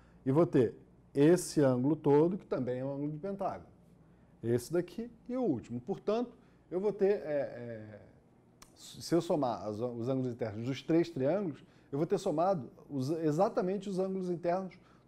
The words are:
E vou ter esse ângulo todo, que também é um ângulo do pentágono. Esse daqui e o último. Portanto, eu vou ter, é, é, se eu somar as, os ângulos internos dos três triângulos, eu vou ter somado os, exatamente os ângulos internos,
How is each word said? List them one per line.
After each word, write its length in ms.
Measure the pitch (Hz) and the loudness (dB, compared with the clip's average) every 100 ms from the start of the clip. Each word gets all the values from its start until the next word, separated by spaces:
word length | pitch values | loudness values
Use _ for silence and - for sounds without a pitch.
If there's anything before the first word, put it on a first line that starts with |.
| - - | -20 -6
E 60 | - | 0
vou 160 | 139 175 | 4 4
ter 300 | 143 110 - - - _ | 6 4 2 -16 -20 _
esse 480 | 135 147 175 180 - | 4 6 6 4 2
ângulo 340 | 135 123 131 151 | 4 4 2 2
todo, 400 | 143 143 165 190 | 4 6 6 2
que 100 | - | -4
também 340 | 180 123 127 | -4 -2 -2
é 40 | |
um 80 | 135 | -4
ângulo 200 | 139 147 | -4 -6
do 60 | 151 | -6
pentágono. 520 | 190 196 180 95 - - - - - - - - | -8 -4 -6 -6 -12 -20 -20 -20 -20 -20 -20 -8
Esse 280 | 117 120 - | 0 0 0
daqui 400 | 170 175 - 240 - - | -2 -2 -8 -12 -14 -8
e 100 | 247 | -2
o 60 | |
último. 380 | 233 123 - 120 | 0 -2 -4 -8
Portanto, 580 | - 160 - 220 247 - - _ _ | -6 -6 -2 -2 -2 -8 -20 _ _
eu 80 | 175 | -4
vou 140 | 208 | -2
ter, 280 | 202 196 208 | 2 2 2
é, 180 | 156 147 | 0 -2
é, 600 | 120 120 120 113 107 104 101 - _ _ _ _ - - | -4 -8 -12 -12 -14 -18 -20 -20 _ _ _ _ -20 -20
se 360 | - - - | -20 -16 -2
eu 80 | 170 | 0
somar 460 | 170 185 131 101 104 | 0 0 0 -2 -6
as, 140 | 104 | -4
os 280 | 123 120 117 | -6 -4 -2
ângulos 240 | 131 127 | -2 -2
internos 320 | 117 113 104 | -4 -6 -4
dos 160 | 117 131 | -6 -6
três 300 | - 165 170 | 0 0 0
triângulos, 540 | 135 131 185 190 127 - - _ | 0 0 0 -2 -8 -14 -20 _
eu 80 | 139 | -4
vou 80 | 165 | -2
ter 100 | 196 | 0
somado 540 | 196 151 180 185 117 - - | 0 0 2 0 -4 -16 -8
os, 220 | 143 131 | -4 -2
exatamente 800 | 160 160 147 208 233 185 196 196 | 0 2 2 2 2 -2 -2 -4
os 80 | 185 | -4
ângulos 320 | 190 190 180 | -2 -4 -4
internos, 480 | 170 175 180 185 - - - | -2 -2 -2 -4 -12 -20 -20